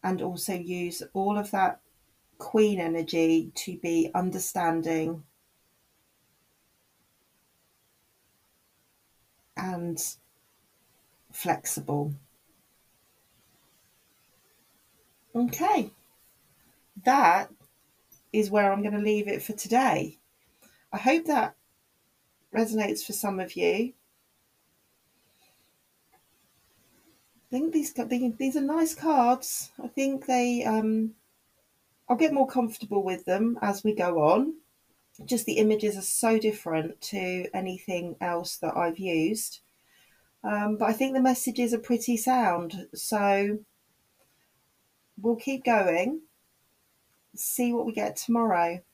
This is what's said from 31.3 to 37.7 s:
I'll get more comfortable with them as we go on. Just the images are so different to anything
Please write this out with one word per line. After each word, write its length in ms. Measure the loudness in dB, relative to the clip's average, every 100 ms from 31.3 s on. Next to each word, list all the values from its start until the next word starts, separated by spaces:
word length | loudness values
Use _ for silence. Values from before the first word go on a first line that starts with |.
| _ _ _ _ _ _ _ -2
I'll 80 | 2
get 180 | 4
more 120 | 4 2
comfortable 560 | 2 -2 -4 -2 0
with 240 | 0 -4 0
them 320 | 2 2 0
as 200 | -2 0
we 120 | -2 0
go 260 | 0 4
on. 320 | 6 4 2 -4 _ _ _ _ _ -20 -2
Just 220 | -2 0
the 60 |
images 440 | 2 2 2 0 -4
are 40 |
so 360 | -4 0 2 2
different 640 | 2 -2 -4 -2 -4 -8
to 460 | -8 -6 -4 -4 -6 -6
anything 600 | -6